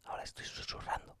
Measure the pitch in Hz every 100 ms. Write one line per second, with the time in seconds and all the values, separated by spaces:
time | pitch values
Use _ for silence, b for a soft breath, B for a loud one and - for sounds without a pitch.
0 | - - - - - - - - - -
1 | - -